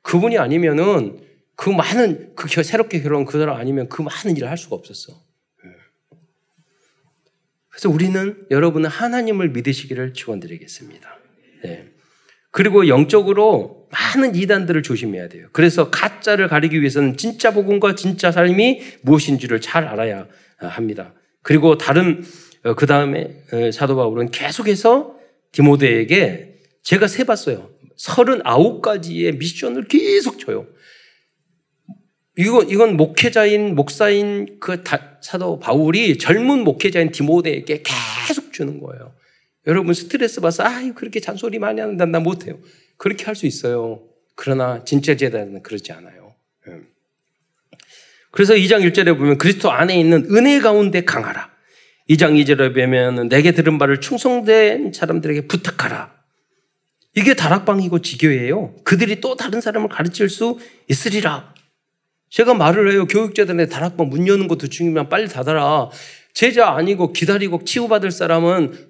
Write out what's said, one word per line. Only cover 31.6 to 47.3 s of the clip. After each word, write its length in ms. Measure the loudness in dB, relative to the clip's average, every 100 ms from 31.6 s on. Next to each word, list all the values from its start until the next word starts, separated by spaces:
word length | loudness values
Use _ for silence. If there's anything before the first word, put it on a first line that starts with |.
| _ _ -20 -20 _ _ _ -2
이거, 260 | 2 4
이건 340 | 4 4 4 4
목회자인, 800 | 0 2 0 2 2 2 0
목사인 840 | -2 -2 0 0 2 0 -4 -8 -12
그 240 | -10 -8
다-, 360 | -6 -8 -8 _
사도 380 | -10 -8 -6 -6
바울이 580 | -2 0 2 2 0 0
젊은 460 | 0 2 2 2
목회자인 480 | 0 0 -2 0 -2
디모데에게 720 | 0 0 2 0 -4 -6 -8
계속 720 | -6 -8 -8 -8 -6 -6 -8
주는 280 | -10 -8 -10
거예요. 340 | -14 -18 -20 _ _ _ _ _ -2
여러분, 280 | 0 0
스트레스 460 | -2 -4 -4 -4 -2
받아서, 240 | -2 0
"아유, 300 | -2 -4 -8
그렇게 260 | -10 -10 -10
잔소리 380 | -8 -10 -8 -6
많이 220 | -6 -6
하는데 240 | -6 -2 0
나 140 | 0
못해요." 380 | -2 -4 -8 -16 _ _ _ -6
그렇게 280 | -6 -6 -8
할 100 | -6
수 100 | -6
있어요. 560 | -4 -4 -4 -6 -10 _ _ _
그러나 480 | -12 -4 -2 -2 -4
진짜 320 | -2 -2 0 0
제자는 460 | 0 -4 -8 -14
그렇지 300 | -14 -14 -14
않아요. 420 | -20 -20 -20 -20 _ _ _ -20
예. 40 | -20 -20 _ _ _ _